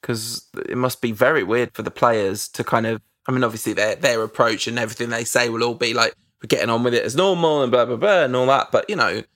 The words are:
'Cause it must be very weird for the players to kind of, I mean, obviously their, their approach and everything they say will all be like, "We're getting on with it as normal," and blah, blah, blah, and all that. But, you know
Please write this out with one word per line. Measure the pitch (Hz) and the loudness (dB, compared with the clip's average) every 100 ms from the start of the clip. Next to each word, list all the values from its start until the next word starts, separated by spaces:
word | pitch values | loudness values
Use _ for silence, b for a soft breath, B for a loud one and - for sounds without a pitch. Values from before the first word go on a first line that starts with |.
'Cause | - 117 110 117 _ - - | -6 -6 -6 -10 _ -12 -8
it | 123 | -2
must | 127 - | -2 -2
be | 120 | -6
very | 107 127 156 | 2 4 4
weird | 92 117 117 | 2 0 0
for | - | -4
the | 110 | -10
players | - 120 113 98 101 - | 2 2 4 0 -2 -8
to | - | -8
kind | - 120 113 | -2 0 0
of, | 110 _ _ - | -4 _ _ -4
I | |
mean, | 127 | 0
obviously | 120 110 - | 0 -2 -4
their, | 98 107 98 | -2 -2 0
their | 139 117 | -2 0
approach | 110 - 117 110 - | -4 0 2 2 -4
and | 120 | -4
everything | 113 107 117 | -6 -6 -6
they | 117 | -6
say | 117 123 120 | -2 0 0
will | 113 | 0
all | 120 | -2
be | 113 120 | -2 -2
like, | 120 113 - _ _ | 0 0 -2 _ _
"We're | - | -2
getting | 85 104 | 0 2
on | 117 | 0
with | 120 | 2
it | 120 | 0
as | 107 131 | 0 0
normal," | 190 180 165 151 | 2 2 2 2
and | 127 | 2
blah, | 120 120 | 2 2
blah, | 120 | 0
blah, | 190 190 | 2 4
and | 143 127 | 2 2
all | 127 | 2
that. | 135 - | 2 2
But, | 113 - | 0 0
you | 202 | 0
know | 110 107 - | 0 0 -8